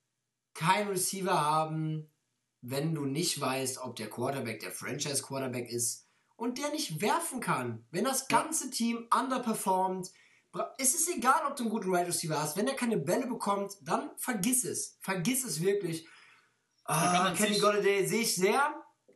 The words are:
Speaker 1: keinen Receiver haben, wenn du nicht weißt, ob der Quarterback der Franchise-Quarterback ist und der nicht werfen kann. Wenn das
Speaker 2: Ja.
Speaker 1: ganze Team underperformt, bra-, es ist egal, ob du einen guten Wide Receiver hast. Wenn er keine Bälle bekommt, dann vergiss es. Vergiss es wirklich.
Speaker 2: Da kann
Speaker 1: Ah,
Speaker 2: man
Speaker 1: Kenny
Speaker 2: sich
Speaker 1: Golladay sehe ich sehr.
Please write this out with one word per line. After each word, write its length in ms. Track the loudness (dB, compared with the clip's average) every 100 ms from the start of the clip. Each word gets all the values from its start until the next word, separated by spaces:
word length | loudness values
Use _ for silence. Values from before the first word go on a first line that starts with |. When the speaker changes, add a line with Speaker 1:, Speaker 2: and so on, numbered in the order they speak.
| _ _ _ _ _
Speaker 1:
keinen 340 | -2 2 2 2
Receiver 520 | 0 -2 -2 2 4
haben, 680 | 4 2 2 0 -2 -4 -8 _ _ _ _ _
wenn 340 | -4 -2 0
du 100 | 0 0
nicht 340 | 0 0 0
weißt, 380 | -2 0 -2 -4
ob 180 | -8 -8
der 140 | -8
Quarterback 500 | -4 -4 -2 -6 -8
der 120 | -10
Franchise-Quarterback 1000 | -8 -6 -4 -2 -4 -4 -4 -4 -4 -4
ist 360 | -2 -2 -4 _ _ _ -6
und 220 | -4 -2
der 120 | -4
nicht 300 | -4 -4 -2
werfen 400 | 0 0 -2 -4
kann. 440 | -2 -2 -2 -8 -6
Wenn 140 | -2
das 220 | 0 0 2
Speaker 2:
Ja. 140 | 2
Speaker 1:
ganze 280 | 2 -4 -4
Team 380 | -2 0 -2 0 0
underperformt, 960 | 2 -2 -2 0 2 2 2 -2 -6 -12 _ _ _
bra-, 220 | -6 -6 -2
es 160 | 0
ist 140 | 0 -2
egal, 280 | 2 4 4 2
ob 80 | -2
du 80 |
einen 60 | -2
guten 220 | -2 0
Wide 140 | 0 0
Receiver 320 | -2 -2 -2
hast. 160 | -2 0
Wenn 120 | -2
er 60 |
keine 220 | 0 0 0
Bälle 280 | 2 0 0
bekommt, 500 | -2 -2 -2 -4 -8
dann 280 | -4 -4 -4 -6
vergiss 480 | -4 0 2 2
es. 320 | 0 -4 -8 -8
Vergiss 440 | -4 0 0 0
es 160 | -2 0
wirklich. 460 | 2 2 0 -4 -8 -20 -20 -20 _ _ _ _ -2
Speaker 2:
Da 80 |
kann 220 | 2 4 4
Speaker 1:
Ah, 60 |
Speaker 2:
man 100 | 4 2
Speaker 1:
Kenny 180 | 2
Speaker 2:
sich 80 | 4
Speaker 1:
Golladay 440 | 4 4 4 4 4
sehe 140 | 2
ich 120 | 0
sehr. 400 | 4 4 4 2 0 -12 _ _